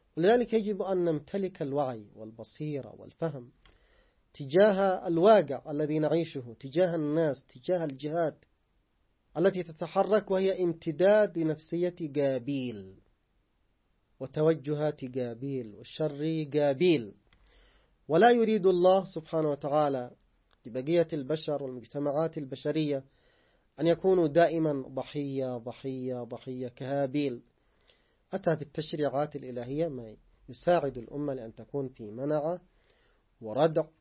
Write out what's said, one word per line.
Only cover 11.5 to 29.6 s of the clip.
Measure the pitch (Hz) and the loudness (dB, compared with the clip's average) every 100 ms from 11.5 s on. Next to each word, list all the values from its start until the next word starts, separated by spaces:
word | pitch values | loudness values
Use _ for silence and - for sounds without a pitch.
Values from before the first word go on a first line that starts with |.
| 151 - 170 175 175 156 139 | -2 -6 -2 -2 -4 -6 0
قابيل | 139 131 120 139 123 104 95 95 _ _ _ _ _ _ _ _ _ _ _ - | 0 0 -4 -4 -4 -8 -14 -20 _ _ _ _ _ _ _ _ _ _ _ -14
وتوجهات | 135 156 156 160 135 147 151 151 131 127 | -8 0 2 2 -2 -2 -2 -4 -8 -6
قابيل | 120 117 139 135 110 | -6 -8 -6 -6 -8
وشر | 101 123 - 156 143 160 160 147 | -14 -12 -4 -4 -2 -4 -2 -2
قابيل. | 147 147 135 180 147 104 - _ _ _ _ _ _ _ _ - | 2 2 4 4 4 0 -14 _ _ _ _ _ _ _ _ 0
ولا | 165 233 | 6 8
يريد | 240 220 214 185 | 6 4 4 4
الله | 180 180 190 | 6 6 6
سبحانه | 190 160 156 160 156 | 2 -10 -6 -2 0
وتعالى | 143 147 151 147 135 123 - _ _ _ _ 120 | -2 0 2 2 0 -6 -14 _ _ _ _ -10
لبقية | 127 139 170 160 | -8 0 0 0
البشر | 156 131 156 156 143 | -2 -4 -4 -4 -6
والمجتمعات | 135 127 110 143 143 143 160 160 | -6 -10 -10 -6 -4 -2 -2 -4
البشرية | 131 135 151 156 151 135 - _ _ _ _ _ _ - | -10 -8 -4 -2 0 -2 -6 _ _ _ _ _ _ -2
أن | 165 | 0
يكونوا | 165 190 185 156 | 2 4 4 4
دائما | 151 165 165 156 | 4 4 2 0
ضحية، | 139 127 131 - 151 139 135 127 123 | -2 -6 -8 -8 -6 -6 -4 -4 -6
ضحية، | 120 - 135 131 127 123 | -10 -10 -8 -6 -6 -6
ضحية | 117 120 131 127 123 | -8 -12 -10 -8 -10
كهابيل. | - 131 139 139 143 143 120 - _ _ _ _ _ _ _ - | -8 -4 -2 -2 0 -2 -4 -14 _ _ _ _ _ _ _ -10
أتى | 190 180 156 | -4 0 0
بالتشريعات | 147 - 156 156 139 131 151 143 | -4 -8 -6 -2 -2 0 -4 -6
الإلهية | 127 123 | -10 -8